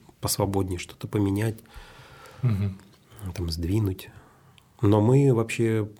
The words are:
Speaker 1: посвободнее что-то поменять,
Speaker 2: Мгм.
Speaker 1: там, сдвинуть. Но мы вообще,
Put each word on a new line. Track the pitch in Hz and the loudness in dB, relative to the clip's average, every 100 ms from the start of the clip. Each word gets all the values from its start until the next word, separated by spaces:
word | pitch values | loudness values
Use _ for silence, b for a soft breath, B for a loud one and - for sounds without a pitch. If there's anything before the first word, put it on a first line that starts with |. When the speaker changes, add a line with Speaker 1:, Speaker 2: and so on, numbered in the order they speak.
| - _ | -18 _
Speaker 1:
посвободнее | 101 - 98 98 95 87 | -6 -2 0 0 -2 -6
что-то | - - 110 | -10 -14 -6
поменять, | 107 101 98 110 110 B B B B B B B B | -2 0 0 -2 -4 B B B B B B B B
Speaker 2:
Мгм. | 123 98 101 92 - - _ - 95 | -2 0 -2 -6 -14 -20 _ -14 -12
Speaker 1:
там, | 85 82 | -8 -6
сдвинуть. | 80 85 104 101 92 - B B B B B _ _ | -4 -2 0 -2 -4 -12 B B B B B _ _
Но | 101 104 | 4 4
мы | 107 135 139 | 6 6 6
вообще, | 113 113 - 113 110 107 - | 4 0 -2 0 0 -2 -8